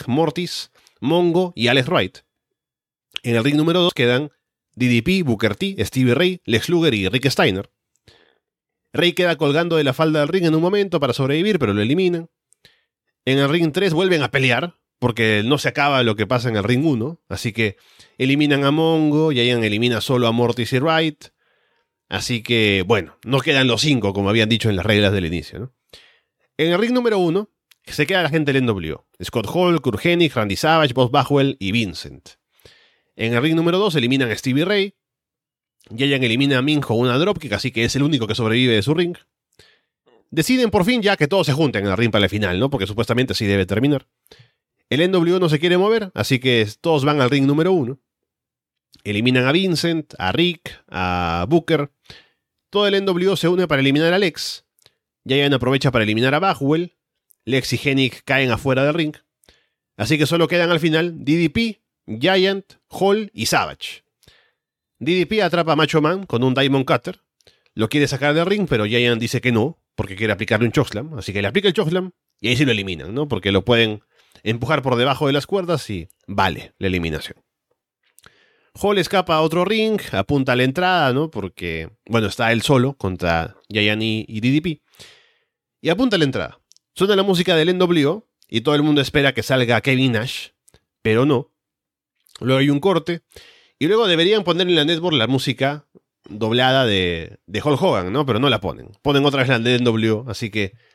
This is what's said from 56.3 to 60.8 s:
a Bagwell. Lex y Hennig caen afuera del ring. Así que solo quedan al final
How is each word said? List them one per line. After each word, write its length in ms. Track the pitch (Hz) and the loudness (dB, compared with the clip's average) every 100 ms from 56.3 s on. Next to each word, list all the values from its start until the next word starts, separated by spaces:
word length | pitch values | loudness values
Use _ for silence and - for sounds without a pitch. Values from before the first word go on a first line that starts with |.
a 60 | 143 | 2
Bagwell. 560 | 190 170 135 160 180 _ _ _ _ _ - | 0 0 0 0 -2 _ _ _ _ _ -4
Lex 280 | 131 - | -2 -2
y 160 | 120 143 | -4 0
Hennig 340 | 135 131 - | 0 0 -2
caen 260 | - 135 131 | -2 0 0
afuera 340 | 139 135 131 | 0 0 0
del 120 | 143 165 | 0 0
ring. 200 | 151 - _ _ _ _ _ _ _ - | -4 -8 _ _ _ _ _ _ _ -8
Así 200 | 113 151 | -2 0
que 80 | 147 | 0
solo 220 | 170 160 | 0 0
quedan 240 | 175 170 | 0 0
al 80 | |
final 440 | 170 | 0